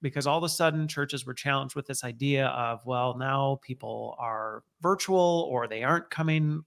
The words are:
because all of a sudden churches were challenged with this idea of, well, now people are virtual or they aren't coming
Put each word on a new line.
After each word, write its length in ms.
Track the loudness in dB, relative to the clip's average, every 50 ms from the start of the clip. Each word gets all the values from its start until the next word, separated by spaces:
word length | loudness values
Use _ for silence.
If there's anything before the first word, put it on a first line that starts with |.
because 240 | -6 -4 -2 -2 0
all 120 | 2 2 2
of 60 | 2
a 60 | 0
sudden 380 | 0 2 2 4 4 2 0 -2
churches 360 | -2 -2 -2 -2 -4 -6 -8
were 120 | -8 -10
challenged 400 | -4 -2 0 0 0 0 -2 -6
with 100 | -8 -8
this 180 | -6 -6 -6 -6
idea 440 | -8 -6 -2 0 2 4 4 2 2
of, 360 | 0 0 -2 -2 -4 -4 -4
well, 320 | -2 0 0 0 0 0
now 440 | -2 -2 0 0 2 2 0 0 -2
people 540 | -4 -8 -10 -8 -8 -8 -8 -8 -8 -8 -8 -6
are 460 | -6 -6 -4 -4 -6 -8 -8 -12 -14 _ _ _
virtual 680 | 0 2 2 2 2 2 4 4 6 6 4 2 2 0
or 160 | 0 -2 -2 -2
they 160 | -4 -2 0
aren't 260 | 2 2 0 0 -4
coming 540 | -4 -2 0 2 4 4 4 2 0 -2 -4